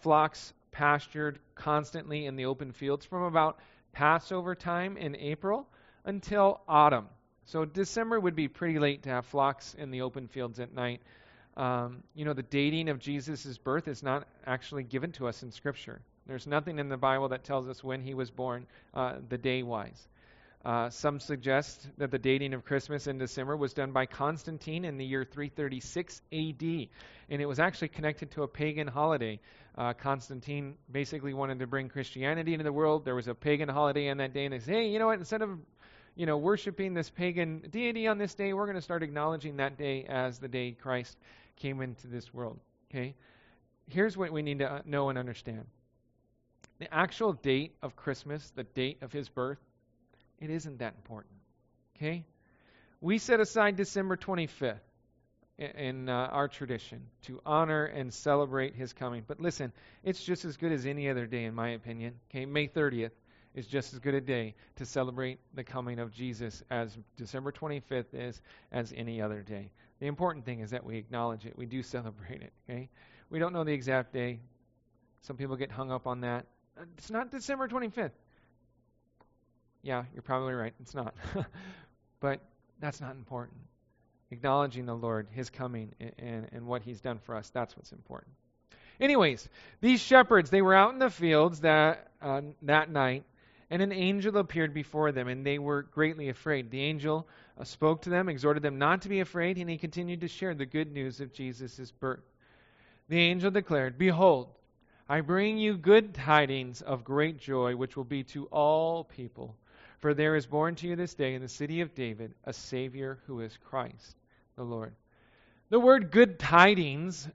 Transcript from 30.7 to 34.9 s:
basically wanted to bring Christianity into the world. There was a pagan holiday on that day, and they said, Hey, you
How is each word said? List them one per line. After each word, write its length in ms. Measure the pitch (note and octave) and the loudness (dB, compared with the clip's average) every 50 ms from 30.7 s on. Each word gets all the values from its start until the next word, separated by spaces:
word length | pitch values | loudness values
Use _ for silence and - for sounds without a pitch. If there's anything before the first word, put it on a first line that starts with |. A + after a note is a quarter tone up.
| D3+ - _ - | -12 -16 _ -8
basically 440 | B2+ C#3 C#3 - D#3 D3 C3+ C#3+ C3+ | -4 -4 -4 -4 -6 -6 -6 -6 -4
wanted 240 | C#3 C3+ C3+ C3 B2+ | -4 -4 -4 -4 -6
to 80 | C3 | -6
bring 220 | A#2+ C#3 C3+ C3 B2 | -4 -4 -4 -4 -4
Christianity 640 | - C#3 B2+ - - B2+ C3 C#3+ D#3+ E3 D#3+ E3 E3 | -6 -8 -8 -8 -6 -4 -2 -2 -2 -2 -2 -2 -2
into 100 | D#3 D3+ | -2 -2
the 100 | D3 C#3 | -2 0
world. 320 | D3+ D#3 D#3 D3+ D3+ C#3+ | 2 4 4 2 2 0
There 80 | C3 B2+ | -2 -4
was 140 | B2 A2 | -2 -4
a 80 | B2 A#2 | -6 -8
pagan 340 | - - D3 D3 D3 D#3 C#3+ | -2 0 0 2 2 0 0
holiday 400 | C3+ D3 D3+ C#3+ C#3 D3 C#3+ C#3 | 2 2 2 2 2 0 0 0
on 80 | C#3 | -2
that 160 | C#3 C3+ C3 B2+ | -2 -4 -4 -4
day, 120 | C#3 C#3 | -4 -4
and 80 | C#3 C3+ | -4 -6
they 60 | A#2+ | -6
said, 140 | A2+ C#3+ G3 | -4 -2 0
Hey, 140 | A3+ A#3 | 0 0
you 100 | G#3+ | 0